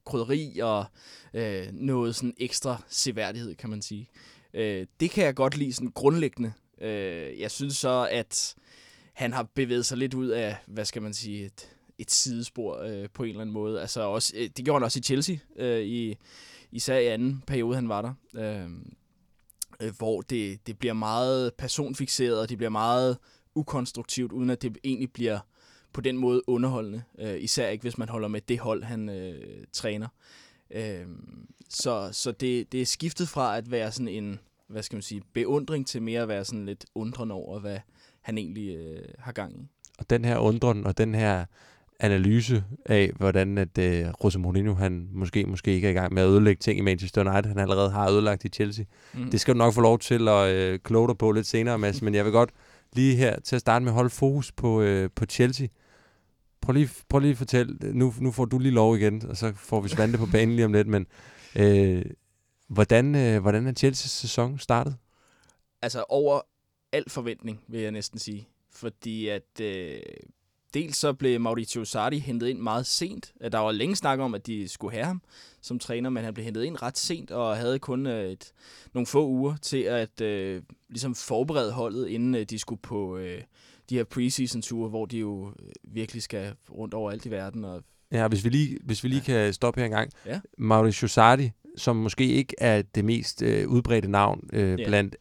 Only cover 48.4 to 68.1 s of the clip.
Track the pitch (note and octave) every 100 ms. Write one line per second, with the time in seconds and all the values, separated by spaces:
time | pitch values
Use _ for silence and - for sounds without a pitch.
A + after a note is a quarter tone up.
48.4 | G2 - G#2 G#2+ G2+ _ - B2+ B2 B2
49.4 | - A#2+ A#2 A2 A2+ A#2 - A#2+ A2 G2+
50.4 | F#2+ F#2+ F#2 F#2 - A2+ A#2+ G#2+ A2 G#2
51.4 | G#2+ A2+ A#2+ A2+ G#2 - G#2+ G#2 G#2 A2+
52.4 | B2 _ - - _ B2 C3+ B2 B2 -
53.4 | - B2 - A#2+ B2 A#2 B2 - C#3 C#3+
54.4 | - - A#2+ A2 G#2 G2 F#2+ - A2 -
55.4 | B2+ B2+ B2+ _ _ _ _ _ _ _
56.4 | _ _ - C3+ C#3 - - C#3 C#3+ B2
57.4 | - B2+ - - G2+ B2 B2+ A#2 C3 C3
58.4 | A#2 B2+ C3+ A#2+ A2 A2+ G#2+ A2 A2 A2
59.4 | A2+ G2 - A2 G2 A2 A2 A#2 A2 A2
60.4 | A2+ A#2 A2 G#2 G#2+ G2+ F#2 - - -
61.4 | - - G2+ G2 G2 F2+ - - _ _
62.4 | _ _ _ F#2 G#2 A#2 C#3 D3 A#2+ G#2+
63.4 | G2 G#2+ B2+ A#2+ C3+ C3 C3 - A#2 -
64.4 | A#2+ C#3 - A#2+ C#3+ C3 _ _ _ _
65.4 | _ _ _ _ A#2+ B2 - C#3 D3 A#2
66.4 | - _ _ _ - D3 - C#3 A#2 A#2+
67.4 | A2+ G#2 - A#2 G#2+ G#2+ -